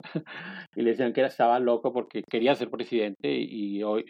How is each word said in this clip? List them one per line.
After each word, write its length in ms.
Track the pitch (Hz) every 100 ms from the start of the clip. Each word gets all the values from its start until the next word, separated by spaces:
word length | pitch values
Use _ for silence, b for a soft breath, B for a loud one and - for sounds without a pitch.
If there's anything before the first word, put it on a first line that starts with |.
<laughs> 640 | - 165 - - 180 190 - -
Y 60 |
le 100 | 117
decían 200 | 113 120
que 80 | 107
era, 80 | 131
estaba 300 | - 120 123
loco 320 | 123 117 131
porque 320 | 120 - 110 -
quería 260 | 117 127 139
ser 140 | 120
presidente 640 | 117 117 117 104 98 143
y, 460 | 131 - 110 101 101
y 60 |
hoy 220 | 107 110